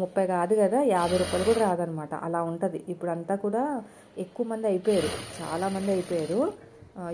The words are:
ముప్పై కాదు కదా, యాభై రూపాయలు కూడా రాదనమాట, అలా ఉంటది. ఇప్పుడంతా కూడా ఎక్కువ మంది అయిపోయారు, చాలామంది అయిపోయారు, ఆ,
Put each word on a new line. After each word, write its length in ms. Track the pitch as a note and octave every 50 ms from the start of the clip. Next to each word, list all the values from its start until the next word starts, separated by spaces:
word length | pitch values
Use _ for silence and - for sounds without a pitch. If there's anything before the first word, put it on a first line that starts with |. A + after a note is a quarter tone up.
| F#3
ముప్పై 220 | F3+ - G3 F#3+
కాదు 280 | F3+ F#3 F3 F3 F3+ A3 G#3+ G#3
కదా, 160 | F#3 G3+ B3+ D4 C4 G3
యాభై 200 | F3+ E3+ F3 F3+
రూపాయలు 280 | F3+ F#3 - - F3+ F#3
కూడా 160 | A3 A3+ A3+ A3
రాదనమాట, 480 | G3+ F3+ E3+ F3 E3+ E3 D#3 D3+ D3 -
అలా 260 | D3 - E3 E3+ E3+ E3+ E3 E3+
ఉంటది. 320 | E3+ G3 F#3+ E3 - - -
ఇప్పుడంతా 460 | F3 E3 F3+ F3 E3+ E3+ E3+ E3 G3 G3 G3
కూడా 180 | G#3 G3+ A3+ C4 D4 C#4+ A#3+ G#3 - - - - - - - F#3
ఎక్కువ 220 | F#3 - - A#3+ A3+ A3+
మంది 140 | A3 A3 G#3+ G3
అయిపోయారు, 380 | F#3 F#3 A3 G#3 F#3 D3+ D3+ - - - - - -
చాలామంది 500 | E3 D3+ D#3 E3 F#3 G3 F#3+ F#3+ G3 G3+ G3
అయిపోయారు, 560 | F#3 F3 - F3+ E3+ D#3 D3+ E3 G#3+ C#4+ G4 G#4 - - - - - - - - G3
ఆ, 120 | F3+ E3+